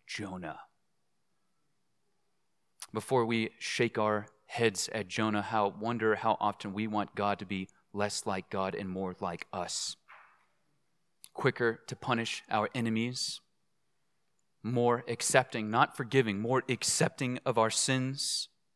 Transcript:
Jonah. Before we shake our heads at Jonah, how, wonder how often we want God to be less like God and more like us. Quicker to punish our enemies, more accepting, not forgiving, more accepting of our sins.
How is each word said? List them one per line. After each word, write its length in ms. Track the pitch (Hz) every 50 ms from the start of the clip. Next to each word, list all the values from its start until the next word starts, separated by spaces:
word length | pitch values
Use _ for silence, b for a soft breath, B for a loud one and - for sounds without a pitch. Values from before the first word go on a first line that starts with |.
| _
Jonah. 540 | - - - 104 98 92 90 87 78 73 - - - _ _ _ _ _ _ _ _ _ _ _ _ _ _ _ _ _ _ _ _ _ _ _ _ _ _ _ _ _ _ _ _ _ _ _ _ _ _ _ _ _ _ - - -
Before 320 | 110 - - 131 127 117
we 260 | 113 117 113 110 110 - -
shake 400 | - - - - 120 117 - 113
our 300 | 107 107 107 104 104 - _ _ _
heads 420 | - - - 117 113 98 - - -
at 180 | - 110 101 90
Jonah, 340 | - 113 110 110 104 104 101
how, 260 | - 110 110 104 101
wonder 480 | 98 104 107 113 120 113 110 110 107
how 200 | 101 - 113 104 -
often 320 | 104 104 101 - - 101 95
we 140 | 104 110
want 300 | 110 104 104 101 - -
God 220 | - 101 101 101 -
to 80 | 104
be 220 | 92 104 95 92 - b b b b -
less 340 | 101 104 104 - - -
like 240 | 107 98 95 92 -
God 240 | - 98 95 95 90
and 140 | - 101 92
more 260 | 92 92 95 92 90 -
like 260 | 101 90 87 85 - - -
us. 440 | 95 87 - - - - - - - _ b b b b b b b b b b b _ _ _ _ _ _ _ _ _ _ _ _ - - _
Quicker 500 | - - 135 - - 120 117 113 - -
to 100 | - -
punish 460 | - - 131 123 117 117 - - - - -
our 180 | - 107 104 - -
enemies, 680 | 127 117 113 110 110 113 123 127 131 - - - - - _ _ _ _ _ _ _ _ _ _ _ _ _ _ _ _ _ _ _ _ _ _ _ -
more 420 | 110 123 123 120 120 120 120 123
accepting, 640 | - 117 - - - - 135 127 - - 120 107 107
not 260 | 110 123 139 - -
forgiving, 440 | - 135 110 131 135 123 110 98 98
more 240 | 110 117 131 131 - -
accepting 680 | 127 - - - - - 156 - - - 139 123 127 - -
of 100 | 135 117
our 140 | 117 113 110
sins. 800 | - - - - 135 131 127 131 135 139 - - - - - - _ _ _ _ _